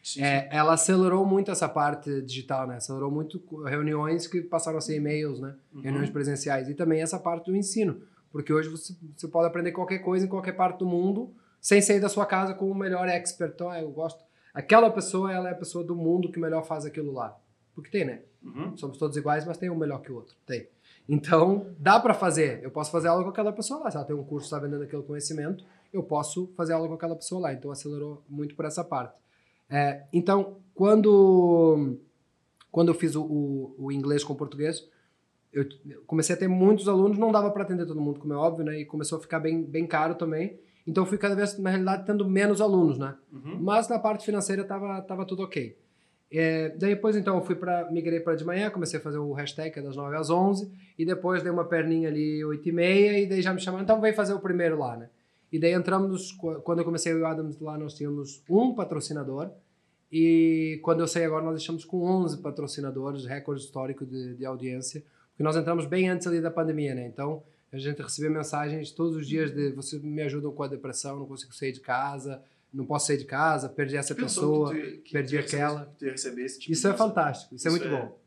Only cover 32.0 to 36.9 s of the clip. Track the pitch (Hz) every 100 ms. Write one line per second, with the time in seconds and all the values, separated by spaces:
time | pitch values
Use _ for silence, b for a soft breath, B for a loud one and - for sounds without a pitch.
32 | - _ _ _ _ _ _ 165 170 165
33 | 165 151 156 151 143 139 131 - 135 139
34 | 139 147 143 135 139 139 151 160 b b
35 | b b _ _ _ 139 139 - 143 -
36 | - 160 156 175 185 185 190 214 190